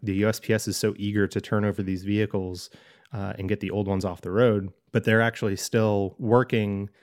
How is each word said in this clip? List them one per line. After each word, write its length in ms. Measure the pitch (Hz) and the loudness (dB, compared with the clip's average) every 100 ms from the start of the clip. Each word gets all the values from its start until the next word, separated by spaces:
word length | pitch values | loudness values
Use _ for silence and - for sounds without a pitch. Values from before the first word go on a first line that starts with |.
the 140 | 101 95 | -4 0
U 120 | 107 | 0
S 100 | - | 0
P 140 | - | 0
S 140 | 110 - | 0 0
is 100 | - | -2
so 160 | 107 - | -2 -2
eager 280 | 101 104 98 | -2 0 0
to 160 | 107 | -2
turn 240 | - 107 104 | -2 0 0
over 160 | 95 | -2
these 220 | 95 92 | -4 -4
vehicles, 640 | 98 104 104 101 92 90 - - - _ _ | 0 0 0 -2 -6 -8 -14 -20 -20 _ _
uh, 200 | 107 98 98 | -10 -8 -6
and 120 | 110 | -4
get 100 | 104 | -2
the 120 | 95 | -2
old 160 | 104 98 | -2 -2
ones 180 | 95 95 | -2 -2
off 160 | 87 | -6
the 100 | 90 | -2
road, 400 | 98 123 104 95 - _ | 4 4 4 -2 -10 _
but 100 | 113 | -2
they're 180 | 117 110 | 2 4
actually 360 | 113 - 107 98 | 2 0 -4 -4
still 580 | - 117 110 101 95 - | -2 2 2 2 -2 -4
working, 720 | 117 123 127 113 104 98 98 _ | 4 4 4 0 0 -4 -6 _